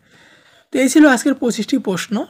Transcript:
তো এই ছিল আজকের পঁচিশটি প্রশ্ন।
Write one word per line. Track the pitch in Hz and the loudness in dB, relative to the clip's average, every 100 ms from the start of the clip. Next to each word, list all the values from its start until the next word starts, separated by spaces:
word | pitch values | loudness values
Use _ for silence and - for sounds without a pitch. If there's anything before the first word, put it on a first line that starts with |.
| _ _ _ _ _ _ _ | _ _ _ _ _ _ _
তো | 262 | -2
এই | 262 | 2
ছিল | 320 302 247 | 4 4 4
আজকের | 285 262 | 0 -2
পঁচিশটি | 247 214 202 262 214 | -2 -4 -4 -4 -4
প্রশ্ন। | 180 - 208 | -6 -6 -6